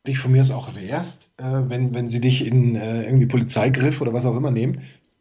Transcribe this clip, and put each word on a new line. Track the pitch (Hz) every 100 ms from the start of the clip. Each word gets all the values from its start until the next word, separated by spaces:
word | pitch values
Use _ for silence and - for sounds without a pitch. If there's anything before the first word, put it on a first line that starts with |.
| 139
dich | 131
von | 127
mir | 131
aus | 131
auch | - - 95
wehrst, | 95 151 180 - - -
äh, | 131 135 120
wenn, | 123 127
wenn | 120 117
sie | 120
dich | 127 131 110
in, | 127 120 110
äh, | 110 117
irgendwie | 117 131 117
Polizeigriff | 127 113 - 131 127 147 139
oder | 123
was | 120 123
auch | 131
immer | 147
nehmen, | 117 131 - - - _ _